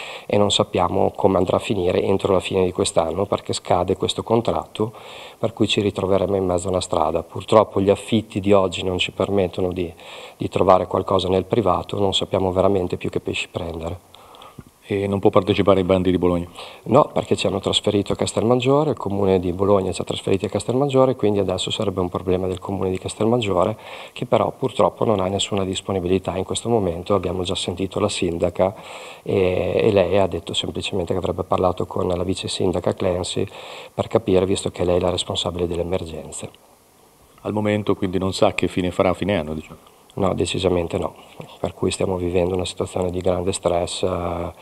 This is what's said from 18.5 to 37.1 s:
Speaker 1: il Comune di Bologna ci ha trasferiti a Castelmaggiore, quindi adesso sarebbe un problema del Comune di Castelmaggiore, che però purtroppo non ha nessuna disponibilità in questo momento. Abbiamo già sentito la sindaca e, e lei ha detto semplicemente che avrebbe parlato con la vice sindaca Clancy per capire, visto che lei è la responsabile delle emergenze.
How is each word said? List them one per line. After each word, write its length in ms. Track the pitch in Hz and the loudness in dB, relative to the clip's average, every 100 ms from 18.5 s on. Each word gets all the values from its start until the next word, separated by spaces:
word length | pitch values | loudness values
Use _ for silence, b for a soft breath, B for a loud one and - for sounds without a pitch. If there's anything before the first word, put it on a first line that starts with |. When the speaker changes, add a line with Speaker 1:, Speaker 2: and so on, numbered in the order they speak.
| 127 123 143 156 | 2 4 2 2
Speaker 1:
il 60 | 117 | -2
Comune 420 | 98 101 98 95 | -2 0 4 4
di 140 | 90 | 2
Bologna 400 | 90 98 101 95 | 0 4 4 2
ci 80 | - | -4
ha 40 | |
trasferiti 420 | - - - 98 104 | -6 -6 -2 -2 0
a 20 | |
Castelmaggiore, 640 | - - 123 143 131 131 | -4 -2 0 2 4 4
quindi 240 | 123 104 101 | 2 0 2
adesso 320 | 95 92 - | 0 -2 -4
sarebbe 300 | - 104 92 | -2 -2 -2
un 80 | 90 | -2
problema 400 | 95 92 90 92 | -2 -2 0 0
del 100 | 90 | -6
Comune 320 | - 98 95 | -6 -4 -2
di 80 | 92 | -4
Castelmaggiore, 800 | - - 110 120 98 90 92 110 B B B | -6 -2 2 2 2 2 2 -2 B B B
che 140 | - 131 | -12 0
però 240 | 110 98 | 2 0
purtroppo 540 | - 131 - 92 - | -2 -4 2 2 2
non 160 | 117 101 | 0 2
ha 80 | 92 | 0
nessuna 360 | 98 - 101 | -2 -2 -2
disponibilità 720 | 95 90 - 95 87 95 92 87 | -2 -4 -4 -2 0 0 0 -6
in 60 | |
questo 260 | 92 92 113 | -4 -6 0
momento. 460 | 117 92 85 90 | 0 0 -4 0
Abbiamo 300 | 101 90 92 | 0 0 -4
già 100 | 90 | -4
sentito 460 | 92 - 85 95 104 | -4 -6 -4 -4 -2
la 80 | 101 | -2
sindaca 680 | - 90 82 90 - 92 - B B B B | 0 -2 0 -2 2 0 0 B B B B
e, 520 | - 101 90 92 90 92 | -2 2 2 0 0 2
e 160 | 117 | 4
lei 260 | 98 87 98 | 4 4 2
ha 80 | 92 | 0
detto 280 | 85 - | -2 -6
semplicemente 580 | - 92 95 - 98 85 | -6 -6 -6 -6 -4 -2
che 60 | 95 | -2
avrebbe 260 | 92 90 | -2 -4
parlato 420 | 90 92 92 85 - | -2 0 2 0 -4
con 220 | - 92 | -2 -2
la 160 | 87 | -2
vice 240 | 90 95 - | -2 -4 -6
sindaca 440 | - 98 90 104 | -2 0 2 -2
Clancy 540 | - 95 90 87 107 104 B B B B | 0 -2 -2 -2 -4 -6 B B B B
per 140 | - - | -6 -2
capire, 360 | 113 - 92 | -2 2 2
visto 280 | 95 92 90 | 2 0 -4
che 100 | - | -2
lei 140 | 90 90 | 0 2
è 40 | |
la 100 | 90 | 2
responsabile 580 | 87 - 98 92 87 87 | -2 -4 -4 -4 -4 -4
delle 140 | 85 | -2
emergenze. 680 | 85 90 82 78 73 - - - _ _ _ _ _ | -4 -4 -6 -12 -12 -14 -14 -18 _ _ _ _ _